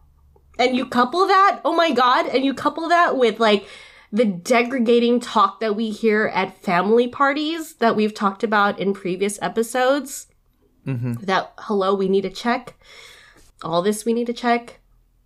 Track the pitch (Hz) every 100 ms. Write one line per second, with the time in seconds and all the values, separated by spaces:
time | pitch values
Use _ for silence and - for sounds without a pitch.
0 | _ _ _ _ _ - 254 254 254 240
1 | 247 339 381 381 392 - 277 330 330 247
2 | 254 277 339 269 269 262 294 294 320 339
3 | 339 269 233 208 226 208 - - - -
4 | - 208 226 175 - 240 240 262 226 240
5 | 233 240 - 220 202 - 220 208 226 208
6 | 226 214 214 - 196 - - 175 208 233
7 | 247 247 277 285 302 330 311 - 233 208
8 | 214 214 202 202 220 214 202 202 185 196
9 | 185 180 202 208 185 208 233 254 254 285
10 | 277 - - _ _ _ _ _ 139 123
11 | 123 117 185 185 - - - 202 190 202
12 | 190 196 190 - 240 247 - - _ -
13 | - - - _ _ _ 160 170 196 214
14 | 233 233 240 240 240 240 240 - _ _
15 | _ _